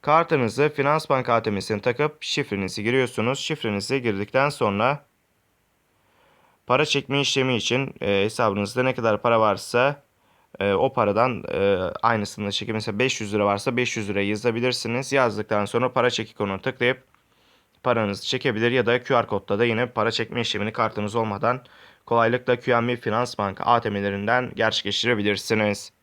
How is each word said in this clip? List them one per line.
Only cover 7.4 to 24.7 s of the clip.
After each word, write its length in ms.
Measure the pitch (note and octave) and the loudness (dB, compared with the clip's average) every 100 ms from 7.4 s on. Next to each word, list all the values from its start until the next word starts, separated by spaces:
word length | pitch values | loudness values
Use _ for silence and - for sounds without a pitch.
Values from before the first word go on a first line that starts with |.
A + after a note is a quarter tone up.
| C3 A#2+ | 2 0
için, 380 | - B2 C3+ - | 0 -2 -2 -4
e, 220 | - G2 | 0 2
hesabınızda 600 | G#2 - A2+ G2+ G2+ A#2+ | 0 2 0 2 -2 0
ne 120 | B2+ B2+ | 0 0
kadar 260 | A#2 G#2 | 0 2
para 180 | B2 A2+ | 2 4
varsa, 640 | G#2+ F#2+ - A#2+ C3 C#3+ _ _ _ _ _ - | 4 2 0 2 2 0 _ _ _ _ _ -4
e, 140 | G2+ | 0
o 200 | G2 C3 | 2 2
paradan, 500 | C3 G#2+ G2+ B2 A#2 - | 2 0 2 0 0 -6
e, 80 | - G2 F#2+ F2+ - | 0 2 2 -2 0
aynısını 500 | A#2 A2+ G2+ - G#2 | 0 0 -2 -6 -6
çekin. 240 | - G#2+ A2 | -4 -4 -6
Mesela 240 | G#2 G#2 | -4 -2
beş 220 | B2+ - | -2 -2
yüz 120 | G#2+ | -4
lira 120 | G#2 G2+ | 0 2
varsa 320 | G2+ C3+ A#2+ | 2 0 -2
beş 200 | B2 - | -2 -4
yüz 120 | G2+ | -4
lira 120 | G2+ | -2
yazabilirsiniz. 920 | G2+ G#2+ A#2+ A2+ B2 B2 A#2 A#2+ C3 | -2 0 0 0 -2 -2 -4 -4 -2
Yazdıktan 520 | C#3 B2 G#2 G#2 G#2 G2+ | 0 0 0 -2 -2 0
sonra 280 | A#2 B2 | 0 0
para 160 | B2+ B2 | 2 0
çek 220 | A#2+ A2+ | 0 -6
ikonuna 280 | - G2+ F#2+ | -4 -4 -2
tıklayıp 440 | - - B2 B2+ _ _ _ _ _ _ _ _ | -6 -2 -2 -2 _ _ _ _ _ _ _ _
paranızı 420 | B2 A#2 G#2+ G2 - | 0 2 0 -4 -4
çekebilir 460 | C3 C#3 A2 A#2 | -2 0 2 2
ya 140 | B2+ A2+ | 2 2
da 180 | B2 | 0
Q 200 | - B2+ | 2 2
R 40 | A2+ | 2
kodla 320 | G2+ - G2+ | -4 -2 0
da 60 | A#2+ | 2
yine 200 | A2 B2 | 2 -2
para 260 | - A2 | 0 -2
çekme 300 | A2 A2 A#2+ | -2 -4 -4
işlemini 320 | A2+ G#2+ G#2 | -4 -2 -4
kartınız 420 | - A2+ G#2+ G#2 A2+ | -2 -2 -2 -4 -2
olmadan 460 | A2 G2+ A2+ C3 - - - _ - | -2 0 0 -2 -6 -20 -20 _ -2
kolaylıkla 540 | A#2 A#2 B2 B2 A#2+ | 2 2 2 0 -2
Q 220 | - A#2 | 2 2
N 60 | A#2 | 2
B 80 | A#2+ | -2
Finans 420 | - A2 B2 - | -2 -2 -2 -2
Bank 240 | G2+ F#2+ | -4 -2
A 200 | - A#2+ | 2 2
T 80 | A2+ | 2
M'lerinden 640 | G2+ G2+ G2 G2+ B2 B2+ - | -2 -2 -2 0 0 0 0
gerçekleştirebilirsiniz. 1400 | A2 | 0